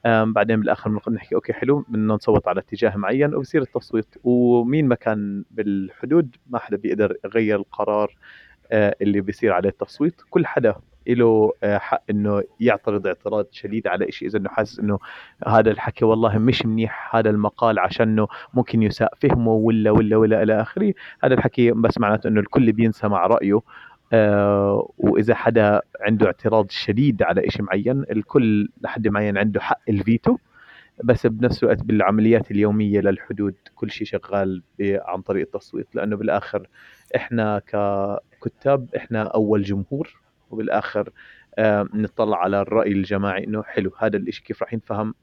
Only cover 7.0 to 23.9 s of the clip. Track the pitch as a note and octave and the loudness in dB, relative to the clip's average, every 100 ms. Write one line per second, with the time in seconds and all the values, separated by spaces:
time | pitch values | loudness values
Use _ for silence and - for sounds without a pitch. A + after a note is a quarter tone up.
7 | G#2 F#2 G2 A2+ G#2+ G#2 G2+ - G#2+ G#2 | 0 -2 -4 -2 0 -2 -4 -4 -2 0
8 | G#2 _ - - _ _ _ A2 G2+ - | -2 _ -20 -20 _ _ _ 0 2 0
9 | G2+ G2+ F#2+ - A2 F2+ G2 - - - | 0 0 -4 -2 0 2 0 -4 -12 -2
10 | D#3 - _ - - D3 A#2 G2 _ _ | -4 -4 _ -2 0 0 0 0 _ _
11 | - A#2+ A#2 A2 G#2+ - G2+ G2+ - A2+ | -2 2 4 4 2 0 -2 -2 -2 -6
12 | - G#2 G#2 G2+ F#2+ _ A#2 G#2 - G2+ | -2 -2 0 -2 -4 _ 0 0 -2 -2
13 | F#2+ F2 - G#2+ G2+ - G2+ G#2+ G2+ F#2 | -4 -6 -4 -4 -4 -10 -8 -6 -4 -2
14 | - - - G#2 G2 - G#2+ - G#2 G2 | -4 -6 -6 -4 -4 -4 -4 -4 -4 -4
15 | - - - _ - A2 A2 G2+ - - | -6 -20 -20 _ 2 4 4 0 -6 0
16 | A2+ A2+ A2+ G#2+ A#2 A#2+ A2+ A2 A2+ - | 2 2 2 2 2 2 -2 -2 -2 -6
17 | - A#2 G#2+ G#2+ G#2 - A#2 G#2 F#2 - | -2 0 2 2 -2 0 0 2 -2 0
18 | A2 G#2+ G#2 - - B2+ A#2+ A#2 G#2 - | 0 2 0 -6 -4 -4 0 2 0 0
19 | A2+ - C#3+ A#2+ A2+ A2 A2+ A2 G#2+ A2 | -2 0 0 2 2 2 2 2 4 4
20 | G#2+ A2 A2 A2 G#2+ G#2+ A2+ - G#3 - | 4 4 4 4 2 0 -2 -2 -2 -2
21 | - - C#3 B2+ B2 - A#2+ A2+ A2+ - | -12 -4 2 2 2 2 2 4 0 2
22 | G#2+ G#2+ - G#2+ G2+ C3+ A#2 A2 A2+ - | 0 0 2 0 2 2 2 4 0 0
23 | G#2+ G2 F2+ A#2 G2 G#2 _ - - | -2 0 2 2 2 0 _ -20 -20